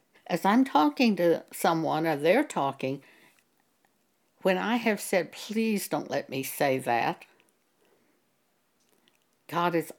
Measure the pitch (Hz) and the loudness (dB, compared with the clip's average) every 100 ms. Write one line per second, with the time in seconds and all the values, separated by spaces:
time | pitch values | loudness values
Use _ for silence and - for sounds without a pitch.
0 | _ _ - 175 190 233 262 285 302 294 | _ _ -6 0 2 4 4 4 2 2
1 | 240 180 175 - - - 185 165 143 151 | 2 4 2 2 -2 -2 0 2 0 0
2 | 165 143 156 233 302 175 139 131 135 135 | 0 2 4 4 2 -2 -4 -4 -6 -8
3 | - _ _ _ _ _ _ _ _ _ | -12 _ _ _ _ _ _ _ _ _
4 | _ _ _ _ 190 185 190 240 226 202 | _ _ _ _ 0 0 0 -2 0 -2
5 | - 185 160 - - 220 226 202 - 151 | -2 -2 -2 -10 -8 -4 -2 -2 -4 -6
6 | - 139 - 135 135 - 143 131 127 117 | -4 -6 -6 -8 -6 -2 0 0 0 0
7 | 135 175 - _ _ _ _ _ _ _ | -2 -4 -12 _ _ _ _ _ _ _
8 | _ _ _ _ _ _ _ _ _ _ | _ _ _ _ _ _ _ _ _ _
9 | _ _ _ _ - 165 175 165 156 | _ _ _ _ -8 -2 0 0 -4